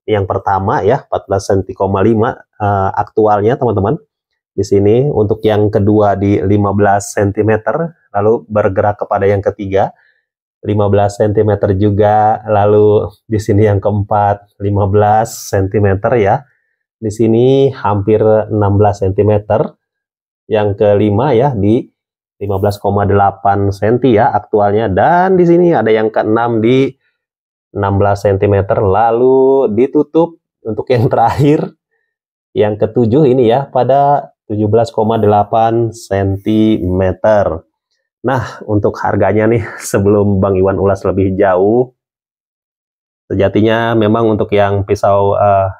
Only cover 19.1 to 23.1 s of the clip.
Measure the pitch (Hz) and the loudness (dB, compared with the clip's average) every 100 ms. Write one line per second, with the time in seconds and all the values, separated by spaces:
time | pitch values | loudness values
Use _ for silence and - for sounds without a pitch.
19.1 | 98 101 104 - 107 - - _ _ _ | 0 0 0 0 -2 -2 -8 _ _ _
20.1 | _ _ _ - 107 104 98 104 101 104 | _ _ _ -6 -2 -2 0 2 2 2
21.1 | 101 147 113 143 113 104 117 - _ _ | 0 0 2 0 0 0 0 -4 _ _
22.1 | _ _ _ 101 95 104 104 104 101 98 | _ _ _ -6 -2 -2 -2 -4 -2 0